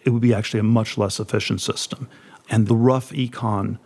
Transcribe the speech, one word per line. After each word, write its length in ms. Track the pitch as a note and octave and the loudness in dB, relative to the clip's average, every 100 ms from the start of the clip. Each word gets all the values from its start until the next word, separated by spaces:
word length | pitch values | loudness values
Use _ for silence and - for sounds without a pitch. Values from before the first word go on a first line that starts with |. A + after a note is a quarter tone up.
It 60 | - | 0
would 100 | A#2 | 2
be 140 | A#2+ | 2
actually 260 | G#2 - A2+ | 2 0 0
a 40 | |
much 340 | G#2+ A#2 A2 - | 2 2 2 -2
less 200 | G2+ - | -2 -4
efficient 440 | G2+ G#2+ - G2 | -4 -2 -2 -4
system. 460 | - - - - B2+ - - - - | -4 -6 -8 -10 -14 -16 -20 -18 -2
And 160 | A2 G#2+ | 2 4
the 100 | A2+ | 4
rough 340 | B2 C3 - | 4 2 -2
econ 680 | B2+ B2 - A2+ G2+ G2+ - | -6 -6 -4 -4 -2 -4 -6